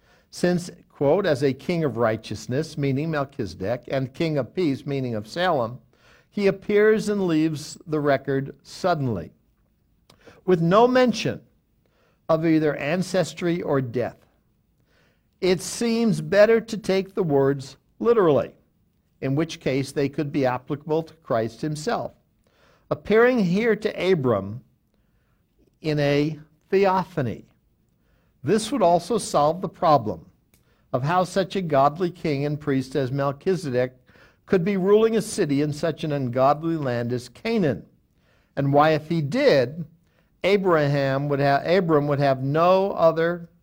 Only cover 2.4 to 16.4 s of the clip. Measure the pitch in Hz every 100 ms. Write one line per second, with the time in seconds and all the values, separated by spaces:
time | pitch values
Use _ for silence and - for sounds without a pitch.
2.4 | - 127 160 - 139 135 165 151 135 -
3.4 | 101 90 95 127 - 135 131 - 165 147
4.4 | 120 - 165 127 143 139 127 107 104 165
5.4 | 185 151 110 127 - _ _ _ _ -
6.4 | 196 196 - 208 214 214 208 202 185 156
7.4 | 160 147 - - - 151 143 135 143 135
8.4 | 135 - - - 185 165 131 98 78 -
9.4 | _ _ _ _ _ _ _ _ - -
10.4 | - 175 165 202 247 254 247 - 135 104
11.4 | - _ _ _ _ _ _ _ - 160
12.4 | 165 160 156 - 143 185 - 185 156 -
13.4 | 175 170 - 139 123 120 107 - _ _
14.4 | _ _ _ _ _ _ _ _ _ _
15.4 | 180 185 - - 233 226 226 156 151 190